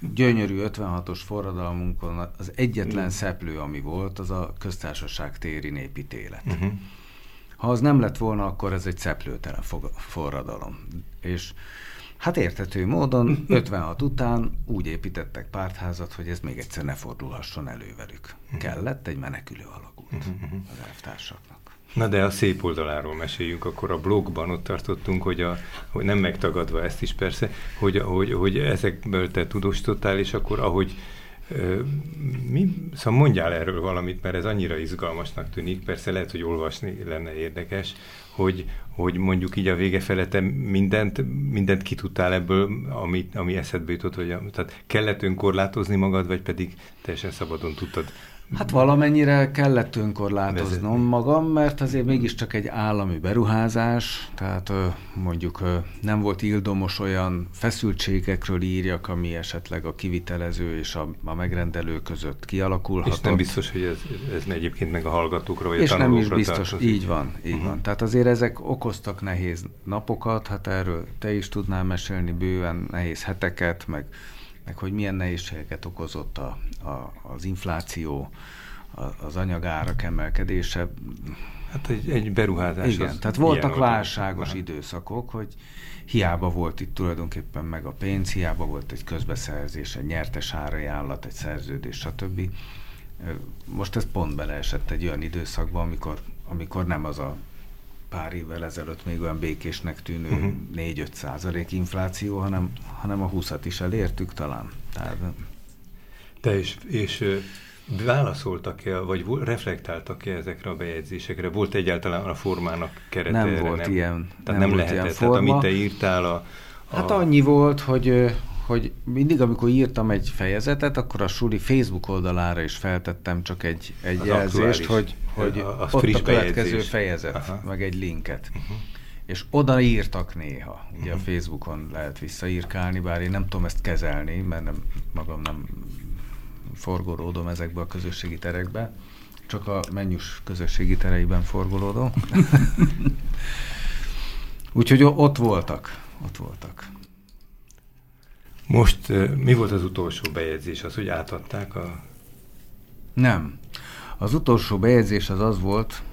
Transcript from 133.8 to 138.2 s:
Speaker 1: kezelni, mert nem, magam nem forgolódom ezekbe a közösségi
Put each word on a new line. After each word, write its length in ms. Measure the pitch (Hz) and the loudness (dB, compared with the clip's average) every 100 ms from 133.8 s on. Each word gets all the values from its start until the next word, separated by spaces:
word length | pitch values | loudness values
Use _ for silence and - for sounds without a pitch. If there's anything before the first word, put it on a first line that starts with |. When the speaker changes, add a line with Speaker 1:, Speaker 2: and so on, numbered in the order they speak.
Speaker 1:
kezelni, 600 | - 82 80 73 76 85 | 2 2 2 0 -2 -2
mert 240 | 92 82 | -2 -2
nem, 100 | 76 73 - - - | -2 -2 -2 -2 -2
magam 280 | 82 80 78 | -2 -2 -4
nem 240 | 78 78 71 - - - - - - - - - - | -4 -4 -6 -8 -8 -8 -6 -6 -6 -10 -10 -12 -10
forgolódom 760 | - - 90 90 85 85 87 85 | -8 -2 -2 -2 -4 -2 -2 -2
ezekbe 320 | 85 85 85 | -4 -4 -4
a 60 | 85 | -4
közösségi 520 | 92 87 85 | -4 -6 -6